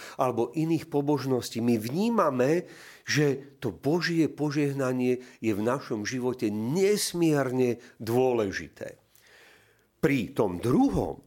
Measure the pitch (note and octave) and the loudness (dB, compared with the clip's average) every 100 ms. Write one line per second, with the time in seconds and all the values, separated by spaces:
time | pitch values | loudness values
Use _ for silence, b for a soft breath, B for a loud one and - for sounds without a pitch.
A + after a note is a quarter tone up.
0 | B B C3 A2+ A#2 - D#3+ D#3+ - C#3+ | B B -2 0 -2 -2 0 0 0 -2
1 | C#3+ C#3+ C3 B2+ A#2 A#2 A#2+ A#2 A2 D3+ | 0 0 0 -2 -2 -2 0 0 0 -2
2 | A3+ A3+ D#3+ C3 B2+ E3+ - B B B | 0 2 2 2 2 2 -2 B B B
3 | - B2 D3 C3+ - - A#2 E2+ C3+ F3 | -2 2 2 0 -6 -8 -8 -4 -2 0
4 | D#3+ E3 D3+ - D3+ D3 C#3+ C#3 C3 B2+ | 0 2 0 0 -2 0 0 0 -2 0
5 | B2+ B2 B B A2 G2+ A2+ C3+ - A#2 | 0 0 B B -2 0 0 -2 -4 -6
6 | G#2 B2+ B2 B2 G#2+ G#2+ A2 F3 G3 G#3 | -4 -4 -4 -2 -2 -2 -2 2 2 2
7 | - F3 E3 D3 B2+ B2+ B2 A2+ B B | 0 2 2 2 0 0 0 0 B B
8 | A2 A#2+ C3 A#2 G2+ F2 D#2 - - - | 0 2 4 2 0 -4 -10 -12 -14 -14
9 | _ b b b b b b b b - | _ b b b b b b b b -2
10 | A#2+ C#3 F#2 - G#2+ F2+ A2+ E3 C4+ F#3 | 2 2 -2 0 0 0 0 2 2 2
11 | F2+ - | -2 -6